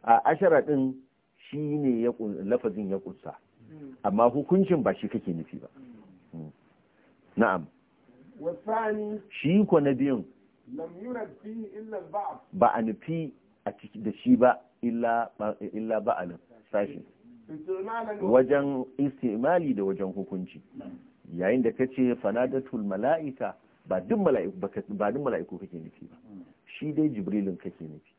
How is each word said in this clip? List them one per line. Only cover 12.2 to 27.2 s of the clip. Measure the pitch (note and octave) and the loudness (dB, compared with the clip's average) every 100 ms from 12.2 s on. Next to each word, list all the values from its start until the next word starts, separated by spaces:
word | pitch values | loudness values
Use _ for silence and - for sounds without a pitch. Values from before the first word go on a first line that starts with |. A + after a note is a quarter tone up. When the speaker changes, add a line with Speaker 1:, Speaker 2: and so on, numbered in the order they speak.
| G3+ - _ | -6 -10 _
Speaker 1:
ba | - A2+ | 2 2
a | A#2 | 4
nufi | A2+ G#2+ - E3 D3+ - _ _ - | -2 -4 -6 -6 -6 -12 _ _ -10
a | |
ciki | - - - | -10 -18 -8
da | G#2+ G2+ | -8 -4
shi | A#2+ A#2+ | 4 6
ba | B2 A#2+ - _ | 6 4 -4 _
illa | A#2+ A#2 A#2 A#2 A#2 _ | -4 0 0 0 -2 _
ba, | G#2 - | -4 -4
illa | G#2 G#2+ A2+ A2 | -8 -6 -2 0
ba'alin | G#2 - F2 E2+ _ - _ | 0 -2 -4 -12 _ -20 _
sashi. | G#2 G#2 G#2+ - _ A#3 A#3+ - | -2 -2 -6 -16 _ -20 -20 -16
Speaker 2:
استعمالا | D#4 F#3 F#3 G3 A3+ A3 G#3 | -14 -8 -8 -6 -6 -6 -4
Speaker 1:
Wajen | F#3+ A#2+ B2+ C#3+ C#3 C3+ B2+ - | 4 6 6 4 2 -2 -6 -2
istimali | C#3+ C3 B2+ G#2+ C3+ F3 D#3 G#2+ | -2 0 -4 0 2 2 2 0
da | |
wajen | G2 F#2+ F#2+ F#2+ | 0 -2 -4 -6
hukunci. | F#2+ F#2+ F2+ D#2 - - - - - _ - E2+ | -8 -8 -8 -14 -20 -16 -16 -16 -20 _ -14 -2
Yayin | F#2 B2 | 2 2
da | A#2 | 2
ka | - C3 | 0 -2
ce | C3 B2 A#2+ | 2 0 2
fanadatul | G2+ A2 B2+ C3+ C3 A#2+ | 0 0 0 -2 -4 -6
mala'ika, | G2+ F#2+ A#2+ D#3+ D3+ C3 G#2 - _ _ - | -4 -2 0 0 -2 -6 -8 -8 _ _ -4
ba | F#2 | -4
duk | F2+ A3 | 0 2
mala'iku, | F3+ B2 F2+ F#2+ | 4 4 0 -6
ba | G2+ | -6
ka, | - - | -6 -8
ba | G#2 G#2 | -2 -2
duk | B2+ | 0
mala'iku | C#3 G2 E2+ F2+ | -2 -4 -6 -12
kake | F#2+ F2 | -12 -14
nufi | D#2+ - - | -16 -18 -20
ba. | - - G2 F2 _ | -20 -20 -20 -20 _
Shi | _ - D3+ | _ -10 -4
dai | D3+ D3+ | 0 0
Jibrilin | A#2 | 0